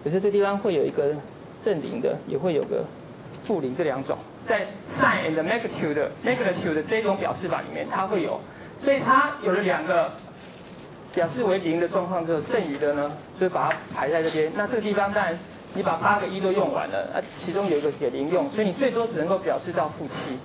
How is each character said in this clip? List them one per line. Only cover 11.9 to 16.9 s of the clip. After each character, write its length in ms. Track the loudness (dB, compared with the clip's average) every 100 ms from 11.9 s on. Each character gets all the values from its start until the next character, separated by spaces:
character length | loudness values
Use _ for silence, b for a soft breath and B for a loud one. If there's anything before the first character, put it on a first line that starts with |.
| 2 0
况 180 | -2
之 80 | 0
后， 80 | 0
剩 280 | 2 0 0
余 80 | 0
的 160 | 2
呢， 180 | 2 -2 -4 -14 0
就 100 | 0
把 220 | 2 2
它 60 | 0 -4
排 160 | -2 0
在 120 | 2
这 60 | 2
边。 220 | 2 0
那 120 | 0 0
这 100 | 0
个 60 |
地 100 | 2
方 180 | 2 2
当 120 | 2
然 140 | 0 -2 -10 -16 -8
你 100 | -2
把 140 | 0 2
八 220 | 4 4
个 80 | 0
一 120 | 0
都 140 | 2
用 180 | 4 2
完 140 | 0
了， 220 | -2